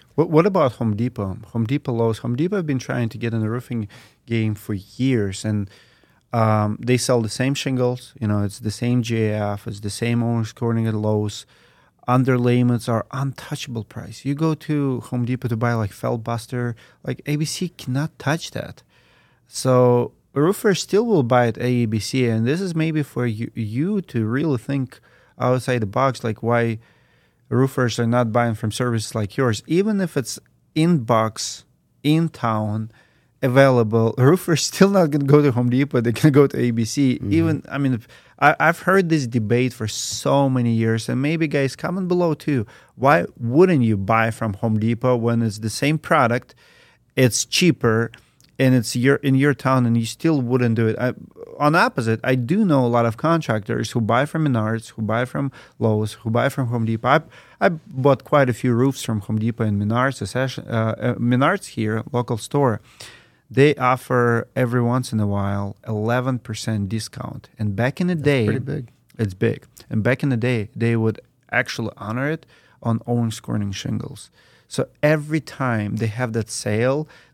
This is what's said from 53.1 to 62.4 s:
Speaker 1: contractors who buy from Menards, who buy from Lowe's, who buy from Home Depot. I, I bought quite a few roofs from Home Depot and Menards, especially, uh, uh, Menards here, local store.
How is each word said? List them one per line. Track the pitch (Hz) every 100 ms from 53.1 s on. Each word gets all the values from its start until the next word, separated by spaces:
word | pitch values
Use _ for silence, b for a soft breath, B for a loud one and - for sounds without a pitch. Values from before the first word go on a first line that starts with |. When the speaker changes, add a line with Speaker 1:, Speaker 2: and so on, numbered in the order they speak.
| 110
Speaker 1:
contractors | 156 165 151 110 98 120 113
who | 120
buy | 107 120 151
from | 165 151
Menards, | 117 107 113 -
who | -
buy | 107 113 131
from | 147 139 B B B
Lowe's, | 113 107 107
who | - 113
buy | 120 135
from | - 123
Home | 120 113
Depot. | 113 120
I, | 151 - B B B
I | 196
bought | 160 - 131 139 -
quite | - 147 131
a |
few | 117 131
roofs | 117 135 131
from | - 110
Home | 95 107
Depot | 110 113
and | 110 101
Menards, | 104 117 135 135
especially, | - 123 131 - -
uh, | 113 113 -
uh, | 123 117
Menards | 120 123 147 196 -
here, | - 107 113 -
local | 120 120
store. | 110